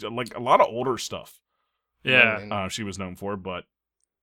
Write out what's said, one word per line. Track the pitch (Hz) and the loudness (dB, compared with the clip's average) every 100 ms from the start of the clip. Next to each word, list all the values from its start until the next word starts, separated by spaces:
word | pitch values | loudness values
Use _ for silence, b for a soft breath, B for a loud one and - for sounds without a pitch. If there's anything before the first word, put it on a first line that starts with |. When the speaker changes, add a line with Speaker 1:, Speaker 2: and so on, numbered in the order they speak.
| 110 | -8
Speaker 1:
like, | 117 120 - | -6 -6 -4
a | |
lot | 120 156 | 4 4
of | - | 4
older | 113 127 117 | 0 -2 -2
stuff. | - 92 - - _ _ _ _ _ _ | -4 -10 -14 -20 _ _ _ _ _ _
Speaker 2:
Yeah. | - 127 117 107 | 4 6 6 4
Speaker 3:
Mm. | 104 | -4
Speaker 1:
Uh, | 104 95 | -4 -4
she | - | -6
was | 101 92 | -6 -6
known | 92 90 | -8 -8
for, | 98 101 | -8 -6
but | 92 90 - _ _ _ _ _ | -6 -10 -12 _ _ _ _ _